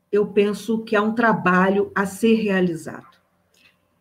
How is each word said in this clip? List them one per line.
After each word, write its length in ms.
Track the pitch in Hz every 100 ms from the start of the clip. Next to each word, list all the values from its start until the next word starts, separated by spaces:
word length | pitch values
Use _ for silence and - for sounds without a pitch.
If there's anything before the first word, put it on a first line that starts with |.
| _
eu 160 | 202 202
penso 540 | 208 202 202 - 226
que 140 | -
há 60 | 208
um 140 | 214
trabalho 760 | 226 233 208 180 180 190 196 196
a 100 | 190
ser 300 | 196 - 226
realizado. 840 | 220 208 190 180 160 - - - _ _ _ _ _ _ _ _ _